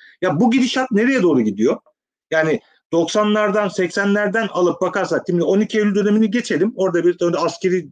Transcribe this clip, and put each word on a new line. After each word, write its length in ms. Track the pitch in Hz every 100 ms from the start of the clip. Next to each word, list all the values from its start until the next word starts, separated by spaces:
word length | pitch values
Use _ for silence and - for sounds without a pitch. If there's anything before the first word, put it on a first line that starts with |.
| - _
Ya 180 | 180 143
bu 100 | 226
gidişat 400 | 254 254 269 -
nereye 320 | 196 240 262
doğru 180 | 180 135
gidiyor? 360 | 107 98 117 214 - _ _ _ _
Yani 300 | 160 160 220 - _ _
doksanlardan, 760 | 165 160 214 208 214 214 202 202
seksenlerden 800 | - 180 202 202 202 208 208 214
alıp 300 | - 180 165
bakarsak, 420 | 180 196 175 165 -
şimdi 160 | 175
on 180 | 170 196
iki 180 | 214 220
Eylül 160 | 208
dönemini 360 | 196 208 208 220
geçelim. 420 | 233 220 151 202 208
Orada 280 | 190 170
bir 140 | 165 175
tane 180 | 175 170
askeri 520 | 165 - 185 180 147